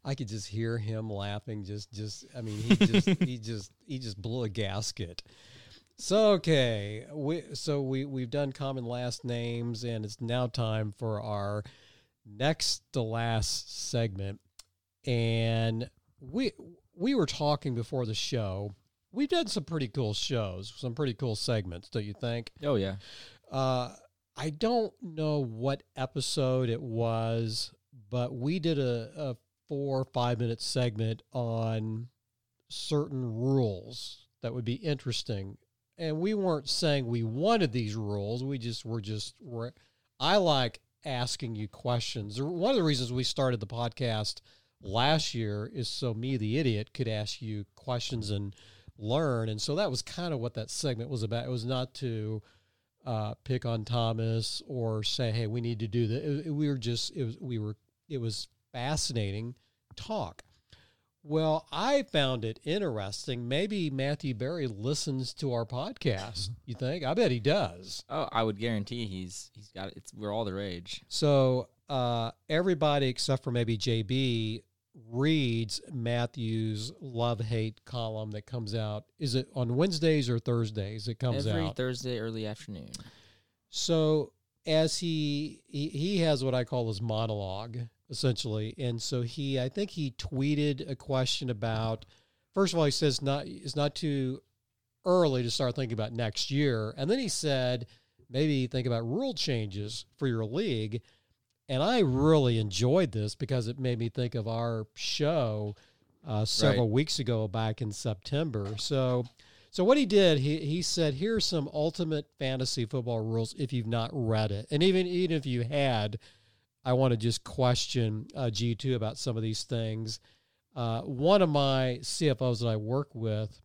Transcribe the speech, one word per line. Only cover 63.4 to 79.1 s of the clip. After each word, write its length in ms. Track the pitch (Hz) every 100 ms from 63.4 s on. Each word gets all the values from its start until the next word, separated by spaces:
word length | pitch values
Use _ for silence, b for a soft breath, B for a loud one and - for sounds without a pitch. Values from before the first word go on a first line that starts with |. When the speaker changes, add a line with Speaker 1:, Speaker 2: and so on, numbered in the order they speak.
| 120
Speaker 1:
Maybe 400 | 139 202 202 160
Matthew 440 | 135 135 147 143
Berry 320 | 113 127 170 131
listens 640 | 101 117 147 - 131 123
to 180 | - 143
our 100 | 120 113
podcast. 840 | 123 180 - 151 95 101 90 95 120
Speaker 2:
<laughs> 80 | -
Speaker 1:
You 80 |
think? 300 | 113 127 175
I 80 | 135
bet 160 | 180 220
he 100 | 123
does. 640 | 127 190 107 87 95 - -
Speaker 2:
Oh, 160 | 143 135
I 100 | 113
would 160 | 113 101
guarantee 480 | 117 110 98 120 110
he's, 440 | 95 92 - -
he's 140 | - 104
got 160 | 92 98
it. 60 | -
It's, 160 | -
we're 180 | - 104
all 120 | 107 107
the 60 |
rage. 480 | 95 101 90 87 - _
Speaker 1:
So, 600 | - 151 139 131 127 - _ -
uh, 400 | 135 123 117 113 - -
everybody 580 | 156 185 160 151 143 135
except 340 | 120 - 131
for 60 | -
maybe 260 | 120 113 110
J 260 | - 113
B 600 | 107 131 131 117 110 113 _ _ _ - 113
reads 720 | 117 147 160 127 113 110 - -
Matthew's 1000 | 143 117 120 120 - 113 110 110 107 113 185
love-hate 840 | 143 117 117 110 110 117 110 101
column 460 | - 123 113 107 110
that 140 | 107 -
comes 280 | 123 107
out. 300 | 110 107 107 -